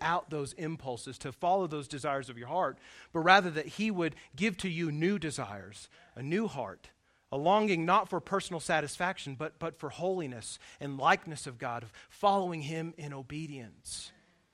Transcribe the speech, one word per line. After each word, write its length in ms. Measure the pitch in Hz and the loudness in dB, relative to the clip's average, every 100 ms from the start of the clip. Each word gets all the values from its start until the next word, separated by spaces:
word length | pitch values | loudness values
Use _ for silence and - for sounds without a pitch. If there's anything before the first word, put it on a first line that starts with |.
out 300 | 160 175 - | 0 0 -2
those 220 | 156 135 | -6 -6
impulses, 640 | - 160 160 135 120 135 123 | -4 -6 -4 -6 -8 -8 -8
to 140 | 143 | -10
follow 340 | - 175 196 175 | -2 2 4 2
those 220 | 151 135 | -4 -6
desires 420 | 143 147 139 123 | -4 -2 -2 -4
of 80 | 120 | -12
your 80 | 120 | -4
heart, 320 | 175 151 - - - - | 0 0 -2 -18 -20 -6
but 60 | 165 | 2
rather 320 | 165 196 180 | 8 8 8
that 160 | 156 143 | -2 -4
he 240 | - 220 | 0 0
would 240 | 185 160 - - 135 | 2 0 -2 -14 0
give 200 | 220 180 | 0 0
to 100 | 190 | -4
you 240 | 165 165 | -2 -2
new 260 | 147 175 202 | 2 2 2
desires, 720 | 156 139 107 101 95 104 - - - | -2 -6 -8 -8 -12 -16 -20 -20 -18
a 80 | 120 | -10
new 240 | 135 185 214 | -2 0 0
heart, 440 | 131 101 90 - _ _ _ - | -2 -6 -8 -18 _ _ _ -6
a 40 | 139 | 0
longing 480 | 160 214 214 170 | 6 6 6 2
not 240 | 165 202 185 | 4 4 4
for 120 | 175 | -4
personal 400 | - 196 - 170 | -2 -2 -2 -8
satisfaction, 720 | - 160 143 - 180 185 143 | 0 0 0 -2 -4 -4 -10
but, 240 | 131 156 - | -8 -8 -6
but 220 | 165 - | -8 -6
for 100 | 143 | -10
holiness 720 | 131 180 185 143 117 - - - - | -4 -2 -2 -4 -8 -12 -14 -16 -12
and 160 | 143 135 | -8 2
likeness 480 | 147 190 165 151 | 6 6 2 -10
of 140 | 143 120 | -10 -8
God, 240 | 131 120 | -6 -6
of 100 | 113 - - | -8 -18 -20
following 540 | - 202 196 185 165 | 2 4 4 2 -4
him 320 | 143 165 165 165 | -4 -4 -6 -8
in 160 | 147 | -10
obedience. 1000 | 139 131 151 160 139 113 - - - - - _ _ _ | -10 -10 -8 -8 -10 -14 -16 -12 -12 -12 -18 _ _ _